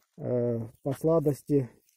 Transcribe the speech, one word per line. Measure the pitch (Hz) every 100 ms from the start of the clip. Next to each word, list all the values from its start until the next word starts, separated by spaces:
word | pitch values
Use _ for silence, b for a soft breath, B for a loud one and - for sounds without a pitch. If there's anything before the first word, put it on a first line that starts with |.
| _ -
э, | 143 123 120 117 117 -
по | 143
сладости, | 131 156 165 147 135 - 143 123 - _